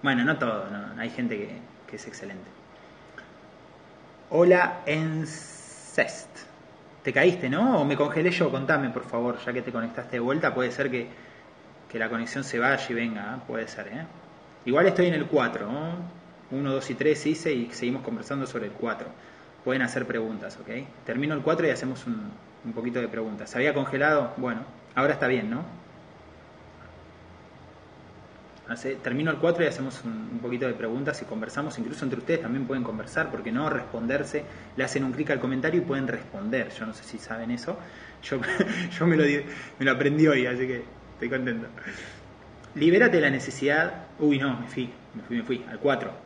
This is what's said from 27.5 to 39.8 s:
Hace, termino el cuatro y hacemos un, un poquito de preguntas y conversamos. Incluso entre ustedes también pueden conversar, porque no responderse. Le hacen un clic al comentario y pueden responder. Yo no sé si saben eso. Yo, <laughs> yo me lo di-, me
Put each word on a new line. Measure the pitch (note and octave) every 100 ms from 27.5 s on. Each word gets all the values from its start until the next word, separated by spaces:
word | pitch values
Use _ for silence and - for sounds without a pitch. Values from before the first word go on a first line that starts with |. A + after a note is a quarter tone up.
| - - - - - - - - - - - -
Hace, | A#2+ C3+ C3
termino | - B2+ D#3+
el | C#3+
cuatro | E3 E3+
y | D#3
hacemos | - C3+ -
un, | A#2 A2 A2
un | A#2+
poquito | B2 B2 B2+
de |
preguntas | A2 A2+ B2 C#3 C#3
y | -
conversamos. | A2 A2 - D3+ B2
Incluso | A#2 -
entre | C3+ A#2
ustedes | - E3
también | - C3 B2
pueden | C3
conversar, | A#2 A2 G#2 - D#3+
porque | A2+ A2
no | A#2+ D3+
responderse. | C#3 - A#2 A#2 C#3+ - D3 - - - -
Le |
hacen | B2+ C#3 C3
un |
clic | B2 D3+
al | C3+
comentario | B2+ C3 D#3 E3+
y | F3
pueden | C3+ C3
responder. | A#2+ - G2+ G#2+ B2+ A2
Yo | - A2
no |
sé | G#2+ -
si | A2+
saben | - A2+ A#2
eso. | A#2+ - F#3+ - - - -
Yo, | - C3+ A#2 - F#3+
<laughs> | - F3 -
yo | E3+
me | D#3
lo |
di-, | D3 C#3+ C#3+ - -
me | -